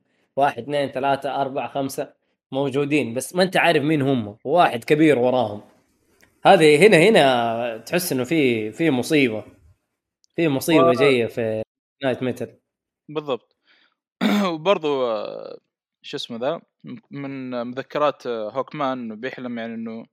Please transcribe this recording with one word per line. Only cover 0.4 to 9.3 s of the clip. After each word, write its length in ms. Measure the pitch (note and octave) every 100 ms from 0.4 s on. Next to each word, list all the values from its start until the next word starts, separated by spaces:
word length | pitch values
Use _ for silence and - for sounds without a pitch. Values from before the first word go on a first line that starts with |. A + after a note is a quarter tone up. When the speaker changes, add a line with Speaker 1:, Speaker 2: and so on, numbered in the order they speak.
| C#3+ B2
Speaker 1:
اثنين، 260 | A#2 D3 C3+
ثلاثة، 520 | C3 C#3 C#3 C#3 C3
أربعة، 260 | C3+ C3+ A#2+
خمسة 460 | C#3 C3+ C#3 C#3 _ _ _ _
موجودين، 600 | C3+ C#3 C3 C#3+ D3 B2+
بس 200 | A#2+ -
ما 80 | F3+
أنت 140 | F#3 F3+
عارف 260 | D#3 D#3+
مين 200 | C#3 D#3+
هم، 360 | C3+ C3+ G#2 G2+
واحد 400 | A#2+ E3 D#3 A#2
كبير 340 | - D3+ D#3 C3
وراهم. 440 | B2 B2+ A2 G#2 - _ _ _ _ _ _ _
هذه 420 | D#3 F#3+ D#3 D3 G#3
هنا، 100 | F3
هنا 840 | F3+ A3 C#3 B2+ A#2 A2+ A#2+ A2+
تحس 340 | - F3 F3
إنه 120 | C3+
في، 480 | B2 E3 C3+ A#2 G#2+
في 180 | G#2+ E3
مصيبة، 540 | B2+ A#2+ D#3 B2+